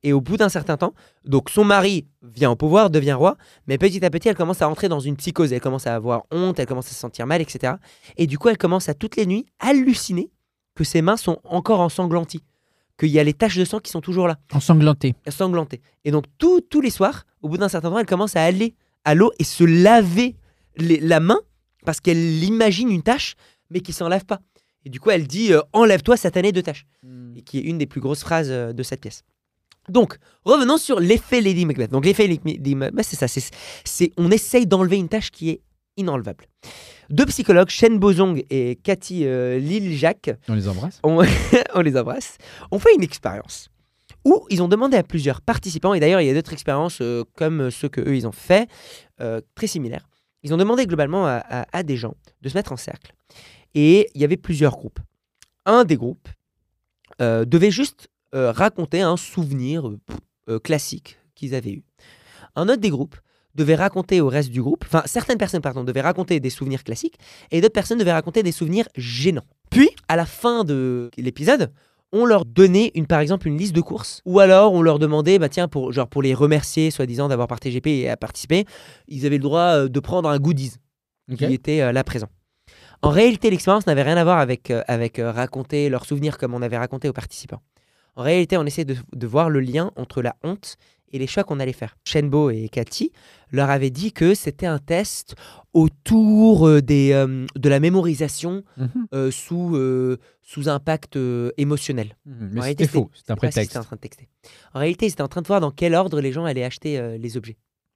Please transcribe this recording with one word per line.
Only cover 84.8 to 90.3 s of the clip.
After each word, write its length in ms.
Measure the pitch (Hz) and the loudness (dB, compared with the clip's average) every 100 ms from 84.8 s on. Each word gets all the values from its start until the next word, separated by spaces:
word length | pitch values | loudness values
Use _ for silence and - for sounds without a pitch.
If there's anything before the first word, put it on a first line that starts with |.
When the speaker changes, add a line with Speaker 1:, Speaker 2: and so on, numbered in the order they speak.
| - | -2
Speaker 1:
avec, 320 | 117 117 - | -4 -4 -4
euh, 120 | 117 | -6
raconter 580 | 113 127 131 131 147 143 | -4 -6 -8 -6 -2 -2
leurs 160 | 127 - | -2 -4
souvenirs 320 | 143 151 - | -4 -4 -4
comme 140 | 127 120 | -6 -6
on 60 | |
avait 140 | 120 117 | -6 -6
raconté 300 | 127 131 143 | -6 -6 -6
aux 40 | |
participants. 480 | 107 - - - - _ _ _ _ _ - | -6 -12 -16 -16 -18 _ _ _ _ _ -6
En 60 | |
réalité, 340 | 127 180 170 185 | 0 0 2 0
on 80 | 147 | -2
essaie 200 | 143 143 | -4 -6
de, 100 | 127 - 127 | -8 -10 -12
de 120 | 117 | -2
voir 220 | 131 165 | 0 0
le 100 | 147 | 0
lien 320 | 127 143 180 - | -2 -4 -6 -8
entre 260 | 127 - | -10 -6
la 140 | 120 | -6